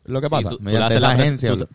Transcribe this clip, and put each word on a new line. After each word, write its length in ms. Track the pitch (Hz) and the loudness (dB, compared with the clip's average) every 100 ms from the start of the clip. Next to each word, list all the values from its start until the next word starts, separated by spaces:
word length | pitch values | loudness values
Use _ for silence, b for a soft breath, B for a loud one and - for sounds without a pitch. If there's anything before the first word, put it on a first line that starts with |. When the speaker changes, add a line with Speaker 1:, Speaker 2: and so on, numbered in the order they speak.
| - | -8
Speaker 1:
lo 160 | 131 | -6
que 60 | 147 | -2
Speaker 2:
Sí, 40 | |
Speaker 1:
pasa, 180 | 135 101 | -2 -2
Speaker 2:
tú, 80 | 90 | -6
tú 60 | |
le 20 | 101 | -2
Speaker 1:
mediante 140 | 110 117 | 0 2
Speaker 2:
haces 100 | 117 | 2
Speaker 1:
esa 100 | 131 | 4
Speaker 2:
la 60 | 127 | 4
pre-, 80 | |
Speaker 1:
agencia. 300 | 147 131 120 95 | 2 0 0 -2
Speaker 2:
tú, 120 | - | -4